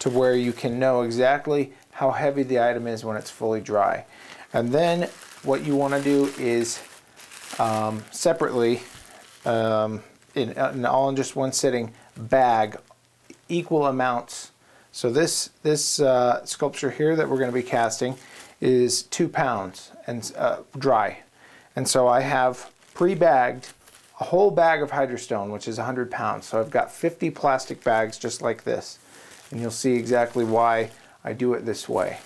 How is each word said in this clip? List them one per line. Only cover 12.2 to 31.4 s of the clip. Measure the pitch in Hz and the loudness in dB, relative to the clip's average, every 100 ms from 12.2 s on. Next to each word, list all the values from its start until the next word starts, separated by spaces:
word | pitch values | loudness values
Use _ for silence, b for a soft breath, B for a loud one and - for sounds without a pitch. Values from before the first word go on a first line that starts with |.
| 113 135 127 113 107 107 - _ _ _ - - - | 0 2 4 4 0 -4 -18 _ _ _ -20 -18 -6
equal | 170 160 160 143 | -4 0 2 2
amounts. | 131 127 120 - - - _ b b b | 2 0 0 -6 -14 -16 _ b b b
So | - 123 | -4 0
this, | 123 165 - - _ | 2 0 0 -6 _
this, | 156 151 - - | -2 0 0 2
uh, | 139 127 123 120 - | 4 4 4 2 -2
sculpture | - 147 - 135 | -4 -4 -2 -4
here | 123 151 160 | 0 2 2
that | 143 | 0
we're | 131 | 0
gonna | 127 | 0
be | 123 | -2
casting | 120 123 117 - 127 127 B B B B | -2 0 0 0 -4 -4 B B B B
is | 131 127 123 - | 2 4 4 0
two | - - 165 | -4 -2 -2
pounds | 160 143 110 95 - - - - | 0 -2 -2 -6 -12 -20 -18 -10
and, | 120 107 - | -8 -8 -2
uh, | 123 - - 135 | -2 -2 -8 -4
dry. | 135 113 101 - - B B B B - | 2 4 2 -4 -16 B B B B -6
And | 131 | 0
so | 131 123 | 4 6
I | 123 | 4
have | 135 139 127 127 - _ _ | 4 2 2 0 -10 _ _
pre-bagged | - 175 180 170 135 127 127 - - - - - - | 0 2 4 4 6 4 0 -12 -20 -20 -20 -18 -10
a | - | 0
whole | 175 202 | 4 4
bag | 165 165 156 | 6 4 4
of | 143 | 0
Hydrostone, | 139 131 120 - 110 101 | 0 -2 -2 -4 -4 -4
which | 104 117 | -6 -8
is | 113 | -6
a | |
hundred | 117 127 120 | -4 -4 -4
pounds. | - 110 104 - | -4 -4 -4 -4
So | 110 | -2
I've | 110 | 0
got | - - | 0 -2
fifty | - 165 165 165 | -2 -4 -2 -4
plastic | - 147 131 - 156 | 0 0 0 -2 -6
bags | - 110 110 - | 0 2 0 -4
just | 120 113 | -8 -4
like | 120 113 | -4 -4
this. | - 117 - - B B B B B | -4 -6 -6 -18 B B B B B
And | 113 | -8
you'll | 117 | -8
see | 113 135 | -4 0
exactly | 123 113 123 117 123 | 0 2 2 2 0
why | 113 113 117 113 113 - B B | 0 2 4 2 -2 -8 B B
I | 143 | -10
do | 113 | -2